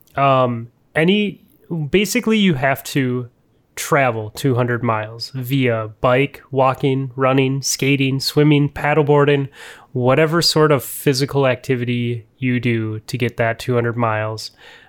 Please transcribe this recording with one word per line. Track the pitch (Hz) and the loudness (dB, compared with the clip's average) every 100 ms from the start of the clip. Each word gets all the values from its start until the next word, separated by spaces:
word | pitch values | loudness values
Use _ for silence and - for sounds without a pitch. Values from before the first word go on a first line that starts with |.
| _ - | _ 0
um, | 139 131 127 117 120 _ _ 151 | 2 4 2 -2 -10 _ _ 0
any, | 170 208 202 156 _ _ - 170 143 | 2 2 0 -6 _ _ -10 -8 0
basically | 190 208 247 220 220 | 0 0 -2 0 2
you | 196 135 | 2 2
have | 135 139 - | 0 -2 -4
to | 147 127 123 117 _ _ _ _ - | -2 -2 -2 -6 _ _ _ _ -12
travel | - 151 127 113 107 | -2 0 2 -2 -8
two | - 143 120 | -4 0 0
hundred | 120 120 | 0 -2
miles | 120 110 107 113 - 131 | -2 -2 -4 -12 -12 -10
via | 123 135 123 113 110 110 | -4 0 0 -2 -4 -2
bike, | 131 127 139 - - | 0 2 0 -6 -6
walking, | 135 131 127 139 131 135 123 | 0 2 2 -2 -2 -4 -2
running, | 131 135 131 139 | 2 2 2 -2
skating, | - - 135 139 135 135 | -4 -2 0 2 0 -2
swimming, | - 151 147 147 143 | -2 2 4 4 2
paddleboarding, | - 147 151 143 147 143 143 135 - - - - | -2 0 2 4 4 4 2 -2 -10 -20 -20 -10
whatever | 127 123 135 160 170 | -2 2 2 2 2
sort | - 160 151 | 2 4 4
of | 139 | 2
physical | - - 180 131 139 139 131 | -2 -4 0 0 0 0 0
activity | 123 - 127 120 120 120 117 - - | 0 -2 -4 -2 -2 -4 -6 -10 -6
you | 127 123 | -2 -2
do | 120 113 110 110 | 0 -2 -4 -8
to | - 123 | -8 -4
get | 120 - | -4 0
that | 113 113 | -2 -2
two | - 120 | -2 -2
hundred | 117 117 | 0 -2
miles. | 113 107 110 110 - _ - - | -2 -2 -4 -8 -14 _ -20 -20